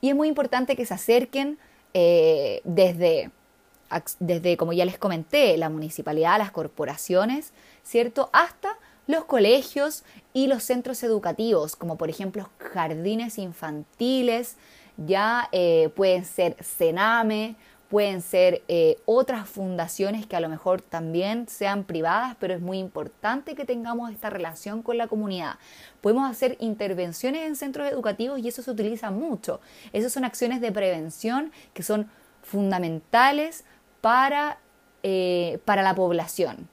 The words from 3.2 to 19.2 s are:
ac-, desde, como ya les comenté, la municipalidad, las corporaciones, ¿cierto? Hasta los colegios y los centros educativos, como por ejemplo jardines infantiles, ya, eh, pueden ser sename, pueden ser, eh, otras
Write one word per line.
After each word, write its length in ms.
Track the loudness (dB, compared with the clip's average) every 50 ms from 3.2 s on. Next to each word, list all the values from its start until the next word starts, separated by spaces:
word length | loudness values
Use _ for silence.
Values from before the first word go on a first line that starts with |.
| 0 -4 -10 _ _ _ _ _ _ _ _ _ _ _
ac-, 280 | -6 -6 -6 -6 -8 -6
desde, 380 | -2 -2 -2 0 2 2 2
como 160 | 2 2 0
ya 120 | 2 2 0
les 140 | 0 0 -2
comenté, 580 | -2 -2 -2 -2 -6 _ 4 4 6 6 4
la 140 | 4 2 -2
municipalidad, 680 | -4 -4 -6 -8 -8 -8 -6 -4 0 2 4 4 4 2
las 120 | 2 -2
corporaciones, 1000 | -4 -8 -8 -8 _ -6 -6 -6 -6 -10 -4 0 2 2 2 2 -2 -6 -8 -12 _ _ -20 -20 -20 _
¿cierto? 480 | _ -2 0 0 0 0 0 -2 -2 4
Hasta 440 | 4 4 4 4 -2 _ -8 -8 -8 -8 _ -20 _ _ _
los 180 | -2 -2 -2 0
colegios 800 | 0 4 4 6 6 6 4 4 -2 -2 -2 -2 -2 -2 -8 _ -20 -20 -20 _ _
y 160 | _ 0 2 2
los 140 | 2 0 0
centros 380 | -2 -2 -2 -2 -6 -8 -4
educativos, 760 | -2 0 0 0 0 -4 -4 -2 0 2 2 2 0 -2 -8
como 200 | _ -8 -8 -6
por 140 | -4 -4 -6
ejemplo 400 | -6 -6 -8 -8 -8 -8 -12 -12 _ _
jardines 800 | -18 -10 -4 -4 -4 -4 -4 -4 -4 -2 -2 -2 -4 -6 -8 -8
infantiles, 1160 | -10 -10 -10 -10 -10 -10 -10 -10 -12 _ _ _ 0 0 2 2 2 2 0 0 -4 -8 -12 _ _ _ -20 -20 -20 -20 _
ya, 520 | -12 -2 0 2 2 2 2 0 0 -2 -2
eh, 400 | 0 2 4 4 6 4 4 2 2
pueden 280 | 2 4 4 4 2 0
ser 320 | -6 -2 0 0 0 0 -4
sename, 960 | -12 -12 -4 0 2 2 2 2 2 2 4 4 2 2 0 -2 -4 -6 -8 _ _ -20 _ _ _ _
pueden 340 | 0 2 2 2 -2 -4
ser, 400 | -6 -2 2 6 6 6 4 2 -2
eh, 300 | -2 2 4 6 4 4 4 _
otras 420 | 2 4 4